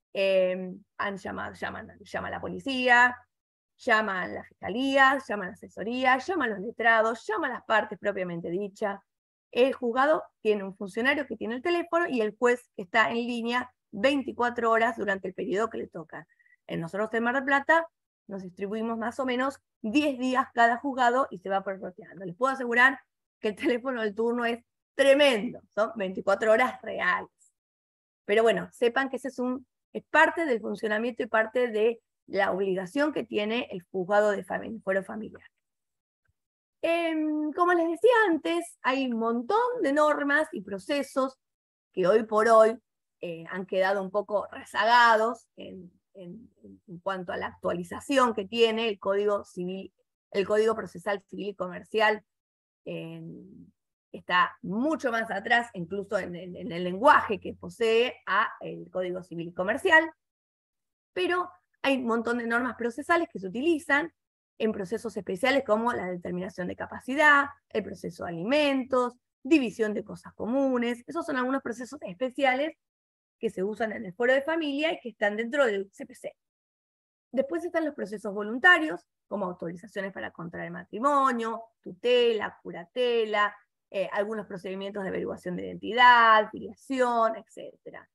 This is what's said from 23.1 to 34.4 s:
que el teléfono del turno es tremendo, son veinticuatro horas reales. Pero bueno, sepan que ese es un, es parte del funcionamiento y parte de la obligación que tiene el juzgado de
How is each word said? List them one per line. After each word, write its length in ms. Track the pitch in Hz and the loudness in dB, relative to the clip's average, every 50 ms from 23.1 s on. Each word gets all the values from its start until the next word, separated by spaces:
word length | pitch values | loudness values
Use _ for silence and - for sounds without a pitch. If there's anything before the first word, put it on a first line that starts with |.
| _ _ _ _ _ _ | _ _ _ _ _ _
que 100 | - 214 | -6 -6
el 60 | 202 | -4
teléfono 460 | - 240 311 240 233 240 269 254 226 | -2 0 0 0 0 -2 -4 -4 -2
del 140 | 220 208 196 | -4 -4 -2
turno 300 | 220 226 233 240 240 233 | 0 0 0 0 0 0
es 180 | 233 240 240 _ _ _ _ _ _ _ | -2 -2 -4 _ _ _ _ _ _ _
tremendo, 640 | - 269 277 269 285 294 277 240 202 185 - - - - _ - | 4 6 8 8 8 8 6 4 4 0 -4 -8 -10 -18 _ -2
son 180 | 208 220 - - | -2 -2 0 -2
veinticuatro 560 | 226 190 185 190 - - 196 196 220 220 220 | -4 -4 -4 -6 -2 0 2 2 2 4 4
horas 300 | 220 240 254 233 - - | 4 4 4 2 -2 -6
reales. 480 | - 202 190 180 185 180 180 185 185 - _ _ _ _ _ _ _ _ _ _ _ _ _ _ _ _ _ _ _ | -10 -8 -6 -2 0 0 0 0 -2 -8 _ _ _ _ _ _ _ _ _ _ _ _ _ _ _ _ _ _ _
Pero 180 | - 208 220 233 | 0 2 4 4
bueno, 260 | 226 202 175 180 - | 4 4 2 -2 -8
sepan 380 | - - 247 233 240 226 - 262 | -4 -2 0 0 0 0 -2 -2
que 80 | 262 | -4
ese 100 | 233 - | -8 -8
es 120 | 262 - - | -8 -6 -4
un, 280 | 247 254 254 269 - _ _ _ _ _ - | -4 -4 -4 -6 -8 _ _ _ _ _ -12
es 100 | 220 - _ | -12 -4 _
parte 360 | - 302 320 311 - 349 330 | 4 6 6 4 4 0 -2
del 140 | 294 240 208 | -2 -2 -2
funcionamiento 640 | 214 220 208 - 226 208 214 214 233 247 240 - | -4 -6 -6 -4 -4 -2 -2 -2 -2 -4 -4 -6
y 60 | - | -4
parte 400 | 214 - 220 226 226 - 254 247 | 0 0 0 0 0 0 -2 0
de 340 | 233 214 208 214 240 233 - _ _ _ _ _ | 0 0 2 2 0 0 -2 _ _ _ _ _
la 240 | - - 190 196 190 | -6 -2 -2 0 0
obligación 600 | 185 190 196 190 180 190 190 180 - 285 294 311 269 | 0 -2 -2 -2 -2 -4 -4 -4 -2 0 0 0 0
que 100 | - 226 | -4 -6
tiene 440 | - 226 208 208 214 226 247 - - | -4 -4 -4 -2 -2 -2 -4 -6 -6
el 140 | - 180 - _ | -10 -14 -12 _
juzgado 400 | - 190 175 185 208 208 214 208 | -6 -6 -2 2 2 4 4 4
de 120 | 202 196 | 2 -2